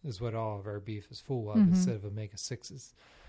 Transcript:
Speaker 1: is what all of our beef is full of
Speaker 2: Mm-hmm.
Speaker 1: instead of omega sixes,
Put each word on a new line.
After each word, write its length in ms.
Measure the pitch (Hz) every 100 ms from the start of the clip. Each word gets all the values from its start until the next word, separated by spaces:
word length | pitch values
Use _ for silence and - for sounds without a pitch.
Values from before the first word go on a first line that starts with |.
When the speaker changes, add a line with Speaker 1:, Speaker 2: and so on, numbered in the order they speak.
Speaker 1:
is 160 | 147 98
what 120 | 120 110
all 240 | 110 101
of 60 | 104
our 120 | 101
beef 280 | 101 104 -
is 80 | -
full 300 | - 127 107
of 60 | 107
Speaker 2:
Mm-hmm. 120 | 185
Speaker 1:
instead 260 | 185 180 107
of 100 | 101
omega 320 | 107 104 104
sixes, 560 | - 120 - 135 - _ - -